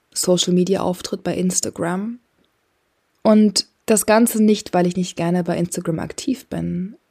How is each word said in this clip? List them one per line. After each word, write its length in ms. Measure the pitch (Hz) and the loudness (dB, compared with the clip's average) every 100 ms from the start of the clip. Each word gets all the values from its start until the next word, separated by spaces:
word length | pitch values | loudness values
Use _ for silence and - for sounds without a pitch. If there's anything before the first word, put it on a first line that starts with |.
| _ | _
Social-Media-Auftritt 1080 | - - 180 - 180 180 190 - 180 - 190 | -4 0 0 2 2 2 0 -2 -4 -4 -6
bei 120 | 175 | -4
Instagram. 840 | 175 180 185 - - 165 180 208 240 _ _ _ _ _ _ _ _ _ _ | -2 -2 -2 -4 -4 -4 -4 -6 -10 _ _ _ _ _ _ _ _ _ _
Und 440 | 220 214 214 190 - _ - | 4 6 4 2 -4 _ -2
das 200 | 220 - | 0 4
Ganze 360 | 214 233 220 | 4 4 4
nicht, 300 | 214 208 - | 2 2 0
weil 120 | 180 180 | 0 0
ich 100 | 180 | 0
nicht 200 | 180 - | -6 -4
gerne 260 | 170 180 | -2 0
bei 120 | 170 170 | -2 -2
Instagram 420 | 175 - 175 165 | -4 -4 -6 -6
aktiv 480 | 165 - - 254 - | -6 -8 -6 -6 -6
bin. 500 | 175 170 175 190 269 _ | -8 -6 -6 -8 -12 _